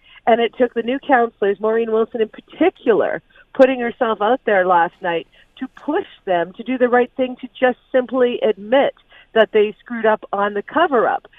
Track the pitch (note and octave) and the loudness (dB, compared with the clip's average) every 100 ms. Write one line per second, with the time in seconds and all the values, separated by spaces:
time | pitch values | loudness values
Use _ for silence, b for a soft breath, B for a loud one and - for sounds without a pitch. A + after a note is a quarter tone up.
0 | b b - A#3 A#3 - B3 - A3+ C4+ | b b 0 2 0 0 -2 -2 -4 -6
1 | - C4 A#3 - G3 G3+ G#3+ A3+ A#3 A3 | 0 2 2 -2 -2 -2 -2 -2 0 -2
2 | A3+ A#3+ A3 - - - E4+ - - G3 | -2 -4 -6 -6 -20 0 0 0 0 2
3 | G#2 - _ b b - C4 C4 A#3+ - | 2 -4 _ b b 2 4 4 -4 -4
4 | A#3 A3 G#3 B3+ - G3+ F#3 F3 E3+ - | -4 -2 0 -2 0 0 2 2 0 -2
5 | F3+ E3 - b b - C4 - - D#4+ | -6 -6 -8 b b -14 -14 -12 -6 -6
6 | - - - F3+ E3+ - A3+ B3+ B3 B3 | -6 -14 -4 -2 -2 -8 -8 -2 2 2
7 | B3 - B3+ B3 B3+ - B3+ B3 _ C4 | 0 -2 -6 -6 -16 -2 -2 -2 _ -4
8 | B3 C4 B3 A#3+ - G#3 G#3 C4 B3 - | -2 0 0 0 -2 -4 0 0 0 -4
9 | _ b b A3+ G#3+ A3 G#3+ - - A#3 | _ b b 0 2 2 0 -2 -14 -4
10 | A3+ G#3+ - G3 G3+ G3+ - - F4 C4 | -2 -2 -4 -4 -4 -4 -6 -2 0 2
11 | E3 G2 - | 0 -2 -8